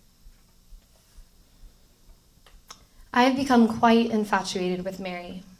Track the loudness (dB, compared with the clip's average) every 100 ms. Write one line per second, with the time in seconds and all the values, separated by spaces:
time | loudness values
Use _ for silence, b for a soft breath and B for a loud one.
0 | _ _ -20 _ _ _ _ -20 _ _
1 | _ -20 -20 _ _ _ -20 _ _ _
2 | _ -20 _ _ _ -20 -20 -20 b b
3 | b 2 2 2 2 4 4 4 4 4
4 | 2 -2 -2 -4 -4 -6 -4 -4 -8 -10
5 | -12 -12 -14 -18 -20